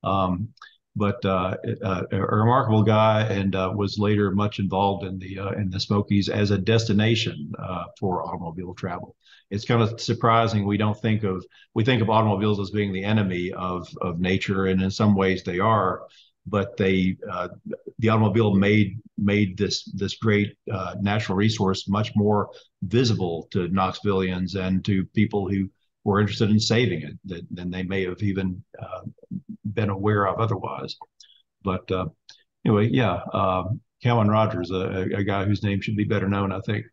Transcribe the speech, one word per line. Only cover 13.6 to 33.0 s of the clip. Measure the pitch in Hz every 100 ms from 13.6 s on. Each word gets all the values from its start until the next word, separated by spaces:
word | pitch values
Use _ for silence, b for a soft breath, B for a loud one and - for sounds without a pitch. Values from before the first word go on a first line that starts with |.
| 92 90 85 -
of | 90 85
nature, | 90 95 - 95 95
and | 95
in | 95
some | - 107 98
ways | 95 92
they | - 90
are. | 107 110 92 90 - B B _ -
But | 101 98 -
they, | 95 95 92 92 -
uh, | 90 90 - - - - -
the | 110
automobile | 110 110 101 107 95
made, | 101 107 98 107 - -
made | 101 101 101 90
this, | 98 -
this | - 95 95 -
great, | 113 104 104 - -
uh, | 98 92 92
natural | 101 107 110 95
resource | 110 110 95 95 -
much | 101 107 -
more | 104 104 95 B B _
visible | 95 113 123 95 90 82 -
to | 101 87
Knoxvillians | 95 92 92 104 95 92 90 92 98
and | 92 95 92
to | 98 92
people | - 104 101 92
who | 98 95 _ _ _ 101
were | 101
interested | 101 - 104
in | 107
saving | 107 113 120 85
it | 76 - 95
that, | 85 87
than | 90 90
they | 90
may | 92 98 92
have | 92
even, | 104 95 95 92 - -
uh, | 101 92 110 - - 190 - - 107
been | 104 104
aware | 98 104 104 101
of | 90
otherwise. | 110 95 - 67 67 - - _ B B _ _
But, | 98 92 -
uh, | 92 82 _ - B _ _
anyway, | - 107 113
yeah, | 123